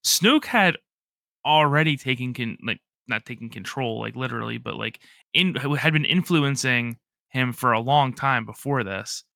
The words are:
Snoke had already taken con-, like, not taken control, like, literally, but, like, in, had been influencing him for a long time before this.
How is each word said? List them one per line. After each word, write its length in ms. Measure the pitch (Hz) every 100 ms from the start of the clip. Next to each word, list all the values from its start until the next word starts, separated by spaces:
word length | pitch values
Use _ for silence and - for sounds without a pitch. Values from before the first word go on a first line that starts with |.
| -
Snoke 400 | - 196 302 -
had 320 | 240 190 160 _ _ _ _ _ _ 139
already 520 | 156 151 143 160 143
taken 360 | 131 123 127
con-, 240 | 123 117 - 117
like, 140 | 101 _ _ -
not 160 | 110 -
taken 240 | 120 113
control, 500 | 107 - - 123 113
like, 160 | 110 117
literally, 420 | 127 117 117 117
but, 200 | 117 113
like, 240 | 110 - - _ _
in, 220 | 156 185 151
had 360 | 139 143 151
been 140 | 156 -
influencing 880 | 170 170 165 139 135 135 123 120 117 _ _ _
him 240 | 131 127
for 220 | 117 127
a 60 | 113
long 320 | 117 147 135
time 320 | 120 139 123 107
before 400 | - 139 139 98
this. 400 | 98 110 - _